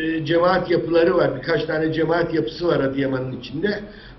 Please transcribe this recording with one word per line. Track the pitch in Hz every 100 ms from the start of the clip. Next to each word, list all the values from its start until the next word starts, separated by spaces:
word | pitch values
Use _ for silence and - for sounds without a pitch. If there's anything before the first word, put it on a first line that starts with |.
e, | 160 160 143
cemaat | 170 180 185 180
yapıları | 160 156 165 175 175
var. | 139 -
Birkaç | - 156
tane | 151 156 160
cemaat | 156 156 170 170
yapısı | 160 - - 175
var | 143
Adıyaman'ın | 135 135 135 127 131 117
içinde. | - 143 202 208 - - -